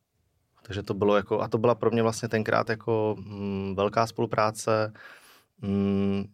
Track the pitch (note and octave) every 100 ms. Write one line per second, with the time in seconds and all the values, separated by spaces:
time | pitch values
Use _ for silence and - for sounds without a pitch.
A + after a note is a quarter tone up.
0 | _ _ _ _ _ _ - G2 G2 G2
1 | G2+ G#2 G2 G#2+ G2+ A2+ A#2 A#2 A#2 A#2
2 | A2+ A2+ A2+ A2+ G#2+ A2+ A2+ A2 - A2
3 | G#2+ G2 G2 G2+ G2+ G2 G2 F#2+ G2+ A2
4 | A2+ - A#2 - G#2+ A2 - A2 G#2+ -
5 | - - - - _ - G2+ G2 G2 G2
6 | G2 G2 G2